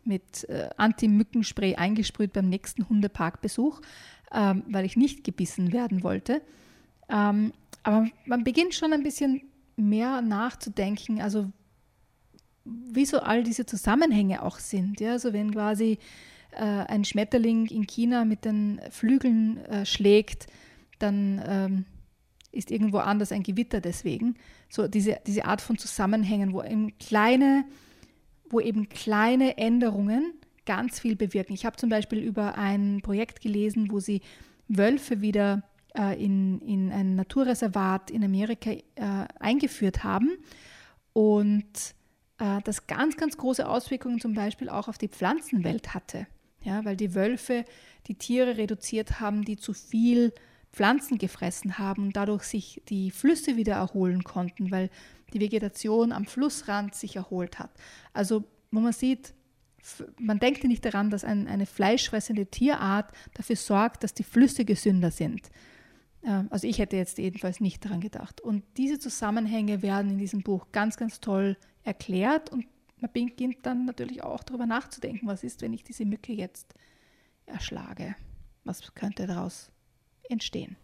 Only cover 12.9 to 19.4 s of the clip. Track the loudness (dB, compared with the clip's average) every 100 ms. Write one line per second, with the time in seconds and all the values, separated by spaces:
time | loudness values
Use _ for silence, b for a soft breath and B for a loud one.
12.9 | 2 4 2 2 2 2 -2 -4 -2 2
13.9 | 4 6 6 4 0 -4 -8 -4 -2 -2
14.9 | -2 -2 -2 0 0 0 0 0 2 2
15.9 | 0 B B B B B -4 -2 0 0
16.9 | 0 0 0 2 4 4 2 2 0 -2
17.9 | 0 2 2 2 0 0 0 0 -2 -8
18.9 | -2 2 4 6 4